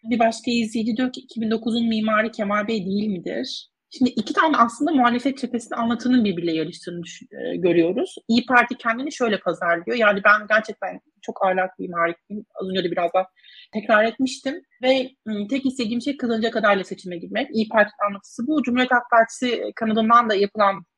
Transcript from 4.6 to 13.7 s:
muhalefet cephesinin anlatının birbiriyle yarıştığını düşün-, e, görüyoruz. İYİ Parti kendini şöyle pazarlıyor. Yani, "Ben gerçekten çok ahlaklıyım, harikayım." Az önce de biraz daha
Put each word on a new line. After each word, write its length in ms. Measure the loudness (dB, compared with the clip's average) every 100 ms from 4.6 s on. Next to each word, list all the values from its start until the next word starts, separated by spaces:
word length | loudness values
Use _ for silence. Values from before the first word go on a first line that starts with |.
| 2 2 0
muhalefet 460 | 4 4 2 -2 -4
cephesinin 420 | -6 -6 -6 -4
anlatının 460 | -2 -2 2 4
birbiriyle 280 | 2 0 -2
yarıştığını 500 | -2 -4 -8 -12 -12
düşün-, 240 | -12 -16 -18
e, 240 | -10 -6 0
görüyoruz. 580 | 4 4 4 0 -4 -8 0
İYİ 180 | 0
Parti 320 | 4 2 2 -2
kendini 340 | -4 -4 -6
şöyle 280 | -4 -2 0
pazarlıyor. 580 | -2 -2 -2 -2 -2 2
Yani, 240 | 2 4
"Ben 240 | 4 4 4
gerçekten 500 | 0 0 -8 -8 -8 _ _
çok 240 | -14 -2
ahlaklıyım, 480 | 0 2 -2 -4 -8
harikayım." 520 | -2 -2 -4 _ -14 -12
Az 140 | -10 -4
önce 140 | -2
de 80 | -2
biraz 220 | -2 0
daha 140 | 0 -2 _ -20 -20 -10